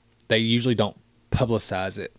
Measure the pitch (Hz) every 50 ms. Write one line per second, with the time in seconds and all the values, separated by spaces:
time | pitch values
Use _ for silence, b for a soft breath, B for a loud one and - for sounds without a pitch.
0 | b b b - - - 113 113 113 113 117 120 117 131 120 101 110 101 - -
1 | _ _ _ _ _ _ - - 131 117 117 107 - - 101 92 95 95 92 98
2 | 92 - -